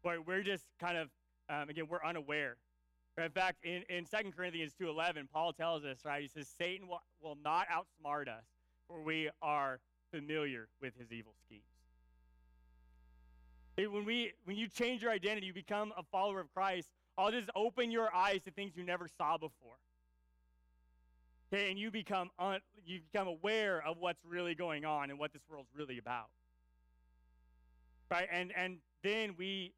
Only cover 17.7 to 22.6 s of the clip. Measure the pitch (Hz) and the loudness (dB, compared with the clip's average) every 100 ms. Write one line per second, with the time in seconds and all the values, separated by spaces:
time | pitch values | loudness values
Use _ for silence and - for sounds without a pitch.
17.7 | 254 240 226 220 180 196 196 190 175 196 | 4 2 4 4 6 6 4 0 -6 -6
18.7 | 165 180 175 170 - 156 165 156 - 120 | -6 -2 -2 -2 0 2 2 0 -10 -20
19.7 | 123 _ _ _ _ _ _ _ _ _ | -20 _ _ _ _ _ _ _ _ _
20.7 | _ _ _ _ _ _ - - 196 202 | _ _ _ _ _ _ -20 -2 2 2
21.7 | 196 220 214 202 190 180 - 190 196 | 2 -2 -2 0 0 -2 0 0 0